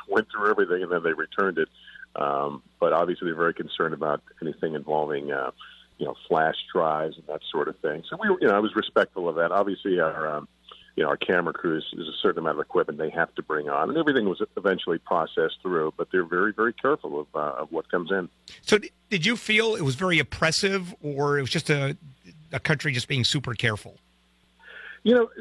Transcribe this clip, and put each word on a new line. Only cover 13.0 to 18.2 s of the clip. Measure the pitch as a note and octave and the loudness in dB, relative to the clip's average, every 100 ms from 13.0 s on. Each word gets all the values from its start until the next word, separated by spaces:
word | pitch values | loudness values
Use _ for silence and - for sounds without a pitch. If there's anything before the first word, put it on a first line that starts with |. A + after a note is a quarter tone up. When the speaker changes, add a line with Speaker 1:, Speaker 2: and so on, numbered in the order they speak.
| D#2 | -4
Speaker 1:
have | E2 E2 - | -2 -2 -4
to | |
bring | D#2 D#2 D2 | -4 -4 0
on, | C#2+ D#2+ | 0 0
and | D#3 | 0
everything | D3+ C3 G2 | 2 2 2
was | F2 G#2+ G2+ | 0 -4 0
eventually | F#2+ F2+ F2+ E2 | 0 0 0 -4
processed | - F2 D#2+ - D#2+ - | 0 0 0 0 -2 -2
through. | F#2 E2+ D#2 - | -2 0 0 -2
But | E2+ | -2
they're | F#2 | -2
very, | E2 F2+ G#2 | 0 0 0
very | G#2 A2+ | 0 -2
careful | - C3+ D3+ D2+ D2 | 0 0 0 -2 -6
of, | D2+ | -6
uh, | D#2 D2+ C2 | -4 -4 -4
of | D#2 | -6
what | D#2+ - | -6 -2
comes | F2+ E2 | -2 0
in. | G2 | -2